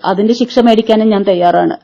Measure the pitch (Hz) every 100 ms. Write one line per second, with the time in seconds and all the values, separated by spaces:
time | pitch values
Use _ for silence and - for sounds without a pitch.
0 | - 190 214 240 240 254 233 220 220 214
1 | 220 202 202 180 175 175 170 -